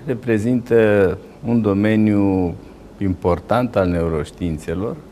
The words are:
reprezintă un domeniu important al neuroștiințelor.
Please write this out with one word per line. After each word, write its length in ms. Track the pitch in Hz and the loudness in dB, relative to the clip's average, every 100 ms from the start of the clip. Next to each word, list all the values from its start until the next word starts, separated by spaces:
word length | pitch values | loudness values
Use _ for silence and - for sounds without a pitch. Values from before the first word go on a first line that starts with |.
| 143 | -8
reprezintă 1120 | 113 113 110 117 123 113 117 107 104 92 - - - 113 | -6 -2 0 0 -2 2 4 4 4 2 0 -10 -10 -2
un 160 | 117 | 0
domeniu 920 | 107 98 107 110 107 104 98 92 87 - - - - - | 2 2 2 2 2 2 2 2 -2 -6 -14 -20 -18 -6
important 800 | 98 87 90 82 - 117 123 101 | -4 0 0 0 0 0 0 0
al 120 | 90 | 0
neuroștiințelor. 1080 | 87 82 78 - - 87 73 - 87 117 156 - | 0 -2 -4 -6 -6 -6 -6 -6 -6 -6 -8 -16